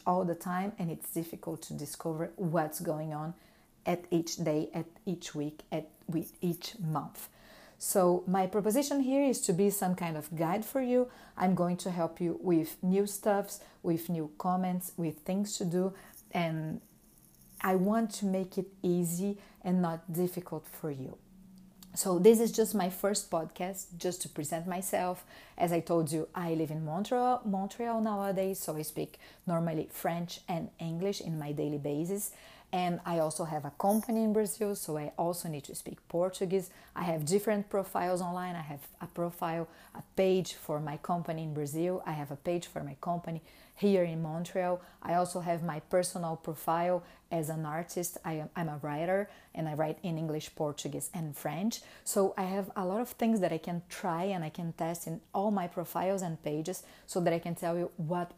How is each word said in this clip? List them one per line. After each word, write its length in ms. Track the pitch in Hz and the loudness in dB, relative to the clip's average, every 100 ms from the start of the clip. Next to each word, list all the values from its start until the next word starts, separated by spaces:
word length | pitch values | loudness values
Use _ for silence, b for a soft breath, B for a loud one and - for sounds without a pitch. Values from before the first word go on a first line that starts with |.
| - | 0
all 160 | 180 | 2
the 120 | 180 165 | 2 0
time, 360 | 185 180 196 - | -2 -2 -2 -4
and 100 | 175 | -4
it's 220 | 156 - | -4 -6
difficult 500 | - 165 - - 160 | -6 -6 -8 -8 -8
to 100 | - | -8
discover 580 | 151 143 - 165 156 170 - | -8 -8 -6 -4 -2 -4 -2
what's 420 | 180 165 156 - | 0 2 0 -2
going 340 | 170 156 156 | -4 -2 -2
on 200 | 151 156 175 b b b _ - | -4 -6 -8 b b b _ -2
at 200 | 175 - | -2 2
each 260 | 170 165 - | 0 0 -2
day, 320 | 160 151 156 | 2 2 0
at 120 | 170 160 - - | -4 -8 -8 -6
each 300 | 170 - 151 | -6 -6 -4
week, 280 | 147 151 - | -4 -6 -8
at, 200 | 160 - - - | -6 -6 -14 -4
with 240 | 165 170 - | -4 -4 -4
each 400 | 175 170 - - | -2 -2 -6 -6
month. 480 | 160 151 151 - - B B B B B | -2 -2 -4 -10 -16 B B B B B
So 460 | - 208 180 180 180 | 0 6 6 6 4
my 220 | 190 190 | 2 2
proposition 540 | 208 208 220 285 285 | 2 2 2 2 2
here 200 | 254 269 | 4 4
is 200 | 285 240 | 4 2
to 120 | - | 2
be 160 | 175 202 | 4 4
some 260 | 196 185 180 | 4 0 0
kind 200 | 170 156 | -2 -4
of 180 | 151 | -6
guide 300 | 160 165 196 | -2 0 0
for 180 | 220 269 | 0 0
you. 280 | 254 247 247 B B B | 4 4 2 B B B
I'm 180 | 185 175 | 4 4
going 200 | 175 180 | 4 2
to 140 | 190 | -2
help 300 | 180 165 - | 0 -2 0
you 180 | 175 165 | -2 0
with 360 | 185 165 160 - | 4 4 4 0
new 240 | 180 190 202 | 2 4 2
stuffs, 540 | - 220 202 202 - B B | 0 2 2 0 -8 B B
with 260 | 180 165 170 | 0 0 0
new 220 | 165 151 - | -2 -2 -2
comments, 560 | 185 185 185 180 - - | 0 2 2 0 -4 -4
with 240 | 165 160 | -2 -2
things 380 | - 190 202 - | -2 0 0 0
to 80 | 185 | 0
do. 280 | 175 185 190 B B - | 2 0 -2 B B -6
And 480 | 175 170 160 156 - - - - - - - - - | -2 0 0 -2 -6 -10 -20 -20 -20 -20 -20 -20 -4
I 140 | 196 185 | 2 4
want 360 | 185 220 226 | 4 4 2
to 140 | - 202 | 0 0
make 320 | 185 185 196 | 0 0 -4
it 100 | 190 - | -4 -2
easy 560 | 185 175 175 170 196 202 B B | 2 4 2 0 -2 -2 B B
and 200 | 185 180 | 2 4
not 300 | 170 165 - | 4 0 -4
difficult 540 | 170 180 180 170 156 - | 0 0 0 -8 -8 -10
for 240 | - 160 | -8 -6
you. 280 | 139 131 - - - - - - - - | -4 -8 -12 -18 -20 -20 -20 -20 -20 -10
So 240 | - 202 180 | -2 2 8
this 220 | 185 226 | 10 10
is 140 | 233 | 8
just 200 | - 220 | 2 2
my 160 | 214 180 | 2 0
first 400 | 185 196 202 - | 0 0 0 0
podcast, 580 | 170 165 - 185 190 - 170 | -2 -2 -4 -6 -6 -10 -4
just 240 | 185 175 | -2 -2
to 80 | - | -6
present 380 | - 151 165 175 | -4 -4 -2 -2
myself. 580 | 180 190 202 180 180 - B B B | -4 0 0 0 -2 -8 B B B
As 160 | 170 | 2
I 80 | 170 | 2
told 320 | 165 170 160 | 4 2 4
you, 160 | 160 160 | 0 -2
I 200 | - 170 | -4 -2
live 180 | 160 156 | 0 0
in 140 | 156 156 | -2 -2
Montreal, 560 | 165 208 247 247 247 | -2 0 2 2 2
Montreal 560 | 233 190 196 - 233 226 | 0 -2 -2 -4 -2 0
nowadays, 580 | 220 202 196 190 190 190 | 0 0 0 0 0 -2
so 200 | - 156 | -4 -4
I 60 | |
speak 360 | 156 - 151 - B B - | -4 -6 -6 -8 B B -2
normally 440 | 165 170 160 - | 0 0 -2 -4
French 480 | - 185 170 175 - - | -4 -2 -2 -6 -8 -6
and 220 | 170 - - | -6 -6 -8
English 400 | 165 165 190 202 | -6 -2 -2 -2
in 180 | - 160 | -4 -4
my 140 | 147 | -4
daily 260 | 147 151 147 | -2 -2 -2
basis. 540 | 147 147 170 202 - - B B B | -2 -2 -2 -2 -4 -10 B B B
And 260 | 185 180 175 180 | -2 0 -2 -2
I 140 | 170 | 0
also 260 | 156 156 165 | 0 0 -4
have 180 | 156 | -4
a 80 | 143 - | -6 -2
company 440 | 196 214 214 220 | 2 2 2 2
in 100 | 220 | 4
Brazil, 420 | 214 214 - 208 202 | 4 2 0 -2 -2
so 220 | - 151 | -4 -4
I 160 | 147 - | -4 -2
also 300 | 170 175 170 | 0 0 -4
need 160 | 151 - | -6 -8
to 100 | - | -10
speak 300 | - - - | -10 -12 -4
Portuguese. 640 | 170 180 185 185 190 180 B B | 0 0 0 0 0 -2 B B
I 100 | - | -6
have 200 | 175 160 | -2 0
different 460 | 147 196 214 208 202 | 2 2 4 0 2
profiles 520 | 202 190 - 180 180 | -2 0 0 2 0
online. 340 | 180 180 180 175 | 0 -4 -4 -6
I 80 | |
have 180 | 151 147 - - | -8 -10 -12 -12
a 80 | 170 | -10
profile, 640 | - 170 170 175 165 165 B B | -4 -4 -2 -2 -2 -4 B B
a 80 | - - - | -18 -6 2
page 380 | 190 185 170 - | 4 4 2 -6
for 260 | - 151 | -4 -4
my 160 | 151 151 | -2 -4
company 460 | - 175 165 160 | -2 -2 -2 -4
in 100 | 160 | -4
Brazil. 500 | 147 147 156 175 185 - | -4 -2 0 0 -2 -4
I 60 | |
have 200 | 156 139 | -6 -6
a 40 | 143 | -6
page 320 | - 175 170 | -2 -2 -2
for 160 | - | -8
my 140 | 143 139 | -8 -8
company 420 | - 170 170 165 - B B - | -4 -4 -4 -8 -10 B B 2
here 260 | 202 190 | 6 6
in 180 | 175 160 | 4 0
Montreal. 600 | 160 160 175 196 180 180 B B | -2 -4 -4 0 0 0 B B
I 120 | - | 0
also 280 | 170 180 180 | 2 2 0
have 220 | 175 170 | -2 0
my 160 | 165 156 | 0 -4
personal 540 | - 185 180 185 165 165 | 0 2 2 -2 -4 -4
profile 640 | - 151 - 165 175 180 175 B B | -6 -6 0 2 4 2 -2 B B
as 180 | 170 151 | -2 -2
an 160 | 160 156 | -2 -2
artist. 520 | 156 175 - 170 - 175 | -4 -4 -4 -4 -6 -6
I 80 | |
am, 160 | 160 156 - | -4 -4 -4
I'm 120 | 160 | -4
a 120 | 147 | -4
writer, 480 | 147 147 170 190 202 B B | -4 -2 2 0 0 B B
and 160 | - 160 | -6 -4
I 40 | |
write 260 | 151 156 - | 0 -2 -2
in 160 | 185 160 | -4 -2
English, 380 | 160 151 - - | -2 -4 -6 -4
Portuguese, 540 | 151 147 147 143 - | -4 -4 -6 -6 -6
and 220 | 185 160 139 | -6 -6 -6
French. 460 | 151 151 208 - B B | -6 -2 -2 -4 B B
So 300 | - 214 196 - | -2 2 2 2
I 60 | |
have 280 | 185 190 196 - | -2 -2 -4 -2
a 80 | 180 | -2
lot 140 | 202 | -2
of 100 | 240 | -2
things 300 | - 233 220 | 0 2 4
that 140 | 180 | 2
I 40 | 165 | 0
can 260 | - 175 - | -4 -6 -6
try 340 | - 196 165 | -6 -2 0
and 200 | 190 185 | 0 -2
I 60 | 160 | -4
can 240 | - 170 | -4 -6
test 340 | - 165 170 - | -2 -4 -4 -6
in 140 | 165 - | -8 -4
all 180 | - 202 | 0 2
my 160 | 202 175 | 2 0
profiles 540 | - 165 175 180 196 | -4 -4 -2 0 0
and 200 | 185 160 | -2 -4
pages 400 | - 151 160 185 - B B | -2 -2 -2 -6 -10 B B
so 160 | 190 | 2
that 120 | 175 | 4
I 60 | 170 | 2
can 160 | 170 170 | 0 -4
tell 220 | 170 175 | 0 0
you 140 | 170 - | -2 -2
what 380 | 156 175 175 | -2 -2 -2